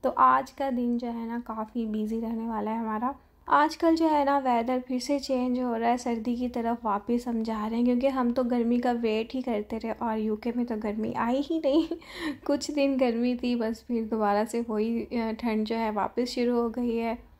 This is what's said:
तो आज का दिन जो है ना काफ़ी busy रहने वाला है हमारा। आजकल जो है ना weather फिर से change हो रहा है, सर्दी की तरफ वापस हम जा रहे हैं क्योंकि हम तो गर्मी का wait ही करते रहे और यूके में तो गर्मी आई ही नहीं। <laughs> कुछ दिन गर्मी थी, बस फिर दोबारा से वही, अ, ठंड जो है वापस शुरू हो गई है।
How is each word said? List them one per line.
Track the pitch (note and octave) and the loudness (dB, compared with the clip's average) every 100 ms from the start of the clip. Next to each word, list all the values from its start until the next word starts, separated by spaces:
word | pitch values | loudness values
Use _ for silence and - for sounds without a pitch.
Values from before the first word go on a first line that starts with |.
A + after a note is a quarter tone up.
तो | C4 | -2
आज | - B3+ C4 C4 | 4 6 6 0
का | - C#4 | -4 -2
दिन | B3 A#3+ A#3+ | 0 0 -2
जो | A#3+ | -4
है | A#3 A3+ | -8 -6
ना | A#3 | -8
काफ़ी | A#3+ A3+ A3 A#3+ A3+ | -6 -8 -6 -4 -4
busy | G#3+ G#3+ A3+ | -2 -2 -4
रहने | A3+ A3+ A3+ | -4 -4 -4
वाला | A3 G#3 | -4 -4
है | A3+ | -4
हमारा। | A3+ G#3+ B3 C#4 _ _ - | -4 -2 -4 -6 _ _ 2
आजकल | C#4+ D4+ D#4 E4 D#4+ | 4 4 4 4 6
जो | D#4+ | 4
है | D4+ | 4
ना | C#4 C#4+ | 4 4
weather | C4 A#3+ A#3 B3+ | 4 2 2 -2
फिर | B3+ B3+ | 0 -4
से | B3 C#4+ | 0 -2
change | C#4 C4 B3+ B3 | 0 0 0 0
हो | B3+ A3+ | 0 0
रहा | A#3 | 2
है, | B3 | 2
सर्दी | B3 A3+ A3 A#3+ | 0 -2 -2 -2
की | B3 | -2
तरफ | A#3+ A3+ A#3 | -2 -2 0
वापस | A#3 G3+ G#3 A#3+ B3 | 0 -2 0 0 0
हम | A3+ | -2
जा | A3+ A3 G#3+ | -2 -2 -2
रहे | A3+ | 2
हैं | |
क्योंकि | A#3+ B3 C4+ | 4 4 2
हम | C4 A#3+ | 2 2
तो | A#3+ | 2
गर्मी | B3 B3 A#3 A#3+ | 2 2 2 2
का | B3 | 2
wait | A#3+ A#3 G#3+ A3+ | 0 0 0 -2
ही | C4 | -4
करते | B3+ G#3 G#3+ A3+ | -2 -4 -4 -6
रहे | A3+ | -6
और | - A#3 A3 | -4 -4 -2
यूके | G#3+ G#3+ A#3 | -2 -2 -2
में | A#3+ A#3+ | -2 -2
तो | G#3+ | -2
गर्मी | G#3+ G#3+ A3 | -4 -2 -2
आई | A#3 A3+ C4 | -2 0 0
ही | C#4+ D#4+ | 0 0
नहीं। | D4 D4 D#4+ E4+ - - | 2 2 2 -6 -10 -8
<laughs> | E4 C4+ - | -8 -6 -2
कुछ | C#4+ - | -2 -2
दिन | D4 C#4 C4+ | 0 2 2
गर्मी | B3+ A3+ B3 A#3+ | 2 2 0 0
थी, | B3 A#3+ | -2 0
बस | A3 A#3 - | -2 -4 -4
फिर | A#3 | -4
दोबारा | A3 A3+ G#3 G3+ | -2 0 2 2
से | A3+ A#3 | 0 -4
वही, | A#3 G#3+ A3+ A#3 | -2 -2 0 -2
अ, | G#3+ A#3+ A3+ A3 | -4 -4 -4 -2
ठंड | A#3+ A3 G#3+ | -2 0 -2
जो | A3+ | -2
है | A3+ | -2
वापस | G#3 F#3+ - | -2 -2 -2
शुरू | B3 - A#3+ A#3+ | -2 0 2 2
हो | A#3 | 0
गई | A#3 A#3+ A3+ | -2 -2 -2
है। | A3+ A#3 - | -2 -4 -10